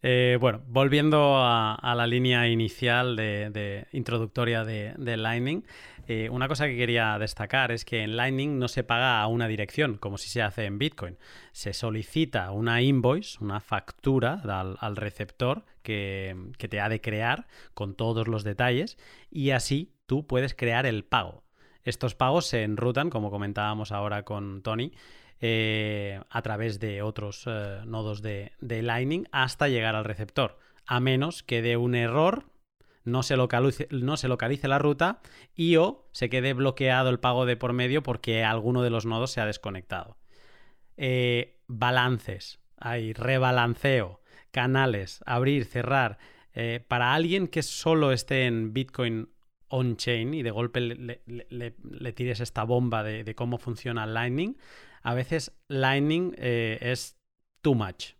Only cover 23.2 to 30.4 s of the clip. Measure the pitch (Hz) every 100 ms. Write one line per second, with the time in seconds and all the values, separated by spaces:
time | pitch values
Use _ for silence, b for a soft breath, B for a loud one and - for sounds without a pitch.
23.2 | 104 101 101 101 107 107 107 104 101 104
24.2 | 104 104 101 98 104 110 139 B B B
25.2 | B B 117 113 110 110 107 104 101 98
26.2 | - 117 113 107 113 104 110 101 107 107
27.2 | 104 101 - 110 104 98 110 113 107 104
28.2 | 107 101 101 - 123 113 117 117 131 165
29.2 | - 143 131 - 147 123 113 110 107 95
30.2 | 104 -